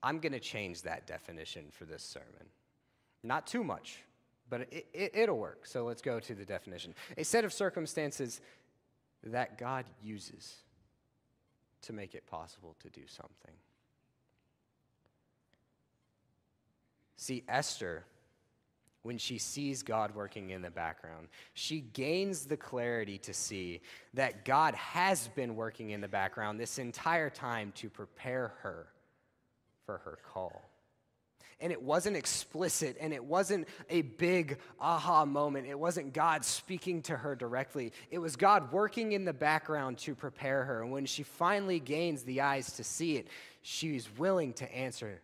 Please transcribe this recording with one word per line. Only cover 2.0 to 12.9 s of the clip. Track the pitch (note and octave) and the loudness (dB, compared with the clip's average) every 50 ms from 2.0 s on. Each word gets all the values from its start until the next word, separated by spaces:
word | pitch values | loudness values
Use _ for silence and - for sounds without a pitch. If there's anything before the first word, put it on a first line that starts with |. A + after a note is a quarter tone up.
| - | -12
sermon. | - - C2+ - - - - - - _ _ _ _ _ _ _ _ _ _ _ _ _ _ | -12 -12 -14 -16 -16 -20 -20 -20 -20 _ _ _ _ _ _ _ _ _ _ _ _ _ _
Not | - A2+ B2+ D#3 - - | -2 0 0 0 0 -2
too | - A#3+ A#3 | -2 -2 0
much, | D#3 G2+ - - - - - - _ _ _ _ _ _ _ _ - | 0 -2 -4 -6 -12 -16 -16 -18 _ _ _ _ _ _ _ _ -6
but | B2 A#2+ | -6 -6
it, | B2 - - E3 - - _ | -6 -6 -10 -12 -12 -10 _
it, | D#3 G3 F#3 - | -4 -4 -2 4
it'll | G#3 A3+ A3 F3+ A#2 | 4 4 4 4 0
work. | G#2 E2 - - - | -2 -4 -8 -12 -18
So | - - C3 A#2+ | -8 -4 -4 -2
let's | A#2 A#2 A2+ | -2 -4 -4
go | - C#3 A#2+ A2+ | -2 -2 -2 -2
to | G#2 - B2 | -2 -6 -10
the | G2 G2+ | -10 -6
definition. | F#2+ G2+ F2+ - - F#2 F2 - F2 E2 - - - - - | -6 -6 -6 -6 -8 -12 -10 -10 -12 -12 -14 -14 -14 -8 -6
A | A3 | -2
set | - - A#3 A3+ | 4 4 4 4
of | G3+ - | 4 0
circumstances | - G3+ F#3+ - F#3 D#3+ D3+ - - D3+ D3 C#3 - C#3 A#2+ A2+ - - - - - _ _ _ _ _ _ _ _ _ _ _ _ - | 0 0 0 0 0 -4 -2 -2 -2 -2 -2 -2 -2 -4 -6 -6 -10 -14 -18 -20 -20 _ _ _ _ _ _ _ _ _ _ _ _ -12
that | A2 A2+ A#2+ B2+ - - - | -4 0 0 0 0 -4 -8
God | B2 A#2+ C3 C3 B2 - - - | -6 -4 -4 -4 -4 -8 -14 -14
uses | G#2 G#2+ G#2+ G#2 F2+ - - - - - - - - _ _ _ _ _ _ _ _ _ _ _ _ _ _ _ _ _ _ _ _ _ _ _ - | -12 -10 -10 -10 -10 -12 -16 -16 -16 -16 -18 -18 -20 _ _ _ _ _ _ _ _ _ _ _ _ _ _ _ _ _ _ _ _ _ _ _ -14
to | - A#2 | -12 -10
make | G#2+ G2+ F#2 - | -10 -10 -10 -12
it | - - - | -14 -12 -8
possible | - E2 D#2+ F2 - - F#2+ E2 D#2+ _ | -8 -8 -8 -10 -14 -18 -18 -18 -18 _
to | - | -20
do | - | -20